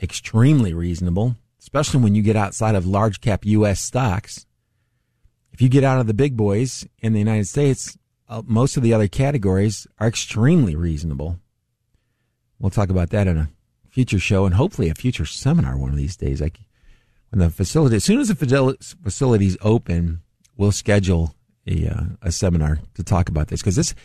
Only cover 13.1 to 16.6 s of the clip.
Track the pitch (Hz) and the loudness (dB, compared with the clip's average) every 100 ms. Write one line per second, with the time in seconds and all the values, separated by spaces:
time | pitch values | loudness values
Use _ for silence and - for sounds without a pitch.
13.1 | 107 95 80 76 _ _ _ _ - 127 | 0 0 0 -2 _ _ _ _ -4 0
14.1 | 98 - 95 98 90 175 - 87 78 127 | 0 0 2 2 2 0 -2 -4 -2 -4
15.1 | - 78 - 135 170 67 67 67 71 69 | -4 -6 -4 -2 0 0 -4 -4 -4 -4
16.1 | - 71 69 73 - | -6 -6 -4 -4 -8